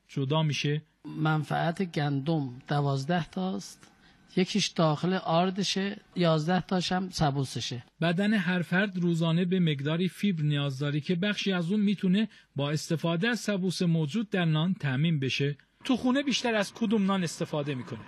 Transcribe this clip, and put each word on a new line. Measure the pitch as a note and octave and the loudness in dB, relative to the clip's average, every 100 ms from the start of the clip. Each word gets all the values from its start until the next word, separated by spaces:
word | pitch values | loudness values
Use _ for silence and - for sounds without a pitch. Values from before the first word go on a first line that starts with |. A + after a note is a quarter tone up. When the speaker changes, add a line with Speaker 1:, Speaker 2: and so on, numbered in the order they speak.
| _ | _
Speaker 1:
جدا | D3 C3+ D#3 | -4 0 2
می‌شه. | D#3 B2+ D3 D3+ - _ | 2 0 0 -2 -4 _
Speaker 2:
منفعت | D3+ D#3 D#3 D#3 C#3+ D3 D#3 E3 | -12 -2 0 0 0 0 0 -2
گندم | F3+ D#3+ D3 C#3 C#3 D#3+ C3+ B2 - | -4 -2 0 0 0 0 -2 -6 -2
دوازده | D3 C#3+ C#3 C3+ F3 | 0 2 0 0 -2
تاست، | D#3 F#3+ F#3 G3 - - - _ - - - F3+ | -2 -4 -4 -4 -8 -16 -20 _ -20 -20 -4 0
یکیش | F#3+ G3+ - | 2 0 0
داخل | - D#3+ D3 F3 | 2 2 2 0
آردشه، | F#3 - E3 F#3 F#3+ F3+ F#3+ G3 - - F3+ | 0 2 2 2 0 -2 -2 -4 -6 -8 0
یازده | E3+ D#3+ D#3 F3+ | 2 4 2 0
تاش | - F#3 - | 0 -2 0
هم | F#3 F#3 | -2 -2
سبوسشه. | - D3 C#3 C3 A#2+ - A#2+ - - | 0 0 0 -2 -4 -8 -8 -12 -2
Speaker 1:
بدن | E3 F3 G#3 | 0 2 2
هر | G#3+ E3+ F3+ | 2 0 0
فرد | D#3 F3+ G#3 F#3 | 0 0 0 0
روزانه | F3 E3 E3 E3 | 0 2 2 2
به | F3+ F#3 | 2 2
مقداری | E3 C#3 C#3+ E3 F#3 | 2 0 -2 0 -2
فیبر | - G3+ E3 | 0 0 0
نیاز | D3+ D3 C#3+ C3 | 0 0 -2 -2
داره | D3 D3 | -2 -2
که | D#3+ | -2
بخشی | F3 G#3 G3 G3 | 0 -2 -2 -2
از | F3+ E3+ | 0 0
اون | G#3+ | 2
می‌تونه | G3+ G3+ F#3+ F#3+ A3 - _ C3+ | 2 2 2 2 0 -6 _ -4
با | C#3+ | -2
استفاده | D#3 - E3 E3 E3+ A#3 | -2 -2 -2 0 0 0
از | A3+ | -2
سبوس | - G3 F#3 - | -2 -2 -2 0
موجود | F3 E3 D3+ G#3+ G#3+ | 2 2 0 -2 -2
در | F#3+ | 0
نان | E3+ D#3 F3 F#3+ | 2 2 2 0
تامین | C#3+ B2+ E3 D3+ | -2 0 2 2
بشه. | C3 - C#3 C#3+ _ _ | 0 0 -2 -4 _ _
تو | - B3 | -2 0
خونه | B3+ C4+ | 2 2
بیشتر | C#4+ - A#3+ | 0 0 0
از | A3 F#3+ | 0 -2
کدوم | - A3 A3 G3 | -2 0 2 2
نان | G3 | 0
استفاده | E3 - D#3+ D#3 C#3+ | -2 -4 -4 -2 -2
می‌کنه؟ | B2+ - A2 | -4 -6 -12